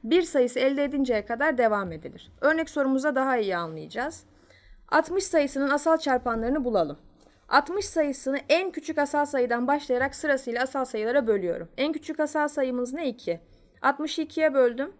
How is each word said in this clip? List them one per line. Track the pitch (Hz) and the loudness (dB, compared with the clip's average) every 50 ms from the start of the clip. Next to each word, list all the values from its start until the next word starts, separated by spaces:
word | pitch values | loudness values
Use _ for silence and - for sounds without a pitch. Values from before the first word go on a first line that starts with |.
| - | 0
bir | 220 311 370 | 4 4 4
sayısı | 339 330 - 277 247 240 247 - | 4 4 2 2 2 2 2 2
elde | 262 269 277 277 285 | 2 2 2 2 -2
edinceye | 277 285 277 277 254 233 208 208 | 0 0 0 0 2 2 0 0
kadar | - 233 226 285 320 285 240 | -4 -2 0 0 0 2 4
devam | 240 220 208 202 196 180 | 2 4 2 2 -2 -4
edilir. | 160 151 - - - - - - - - | -8 -10 -12 -14 -16 -16 -20 -20 -10 0
Örnek | - 285 320 320 320 311 | 2 2 2 2 -2 -2
sorumuza | - 302 277 262 269 269 262 302 269 | -2 0 0 2 2 2 0 0 0
daha | 269 262 269 262 240 | 0 0 2 2 0
iyi | 214 196 185 | 0 0 -2
anlayacağız. | 175 170 160 160 156 156 160 - - 254 302 330 - - _ _ _ _ _ - - _ - - - - - | -2 -4 -6 -8 -12 -12 -10 -8 -6 -6 -6 -8 -12 -18 _ _ _ _ _ -20 -20 _ -20 -20 -20 -8 2
Altmış | - 311 320 - 349 392 370 | 2 2 2 2 -2 -2 -2
sayısının | - - 320 285 269 - 269 277 277 | 2 2 2 2 2 0 -2 0 2
asal | 277 294 - 330 320 | 0 2 4 2 2
çarpanlarını | 320 - 285 262 247 - 247 226 220 220 240 277 311 254 | 2 2 0 0 0 0 -2 -2 -2 0 -2 -2 0 -2
bulalım. | 240 220 190 165 143 147 - _ - _ _ - _ _ _ _ - | 0 2 2 0 0 -2 -12 _ -20 _ _ -20 _ _ _ _ 2
Altmış | - 277 294 - 349 415 392 | 4 4 4 4 -4 -4 -4
sayısını | - - 330 302 285 269 - - 262 269 277 277 - | -2 0 0 0 0 -2 -4 -4 -4 -4 -4 2 2
en | 285 339 381 370 | 2 2 2 -2
küçük | - 311 - - 311 302 | -6 -8 -8 -6 -2 -2
asal | 285 277 - 294 294 | -2 0 0 0 0
sayıdan | 285 - 269 247 233 240 240 247 | 0 0 0 0 0 0 -2 0
başlayarak | 254 285 294 294 - 254 247 269 277 269 | 0 0 -2 0 -2 0 0 0 -2 -4
sırasıyla | - - 302 277 262 269 247 226 233 | -4 -2 0 0 0 -2 -4 -4 -4
asal | 262 262 - 269 262 | -4 -2 -2 -4 -4
sayılara | 240 - 214 214 226 247 285 240 | -4 -4 -4 -2 0 0 2 2
bölüyorum. | 220 214 196 175 175 170 - 170 - - | 2 0 2 2 -2 -4 -4 -8 -12 -4
En | - 269 302 | -4 -2 -2
küçük | 320 302 - - 302 - | -2 -6 -6 -8 -2 -2
asal | 302 294 - 311 294 294 | -2 0 0 -2 -2 0
sayımız | 294 302 269 262 247 247 247 247 | 0 -2 -2 -2 -2 -4 -4 -4
ne? | 262 330 330 262 | -4 -4 -4 -4
İki. | 226 - - - 170 170 - _ - _ _ _ _ _ | -6 -4 -6 -6 -6 -6 -8 _ -20 _ _ _ _ _
Altmışı | - 262 277 277 302 302 - - | 0 0 0 0 -4 -6 -4 -6
ikiye | 311 294 - 320 311 311 269 | -6 -6 -2 0 0 2 4
böldüm. | 277 254 240 233 240 277 359 392 | 4 2 2 2 -2 -8 -8 -10